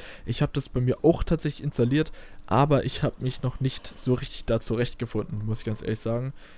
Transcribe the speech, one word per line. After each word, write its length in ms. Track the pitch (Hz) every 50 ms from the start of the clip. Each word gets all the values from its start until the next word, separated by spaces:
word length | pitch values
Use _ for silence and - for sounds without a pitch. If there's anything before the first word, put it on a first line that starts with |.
| - - - - -
Ich 160 | - 131 -
hab 100 | 147 143 -
das 140 | 143 135 -
bei 140 | - 127
mir 220 | 123 123 123 - -
auch 180 | 151 165 - -
tatsächlich 400 | - 175 151 - 147 143 - -
installiert, 480 | 147 - - 120 120 135 151 156 - - - - - - - - -
aber 360 | - 113 139 151 147 135 -
ich 180 | 127 - -
hab 200 | - 135 - -
mich 220 | - 127 127 - -
noch 160 | 127 - -
nicht 260 | 131 131 - - - - - -
so 160 | - 127 127
richtig 300 | 123 131 - - - -
da 140 | - 117 113
zurechtgefunden, 840 | - - 117 110 120 - - - 123 117 - 110 104 - - 107 104
muss 140 | 110 110 107
ich 60 | -
ganz 160 | 113 107 -
ehrlich 180 | - - 110 -
sagen. 320 | - 117 113 120 123 135 135 - - - -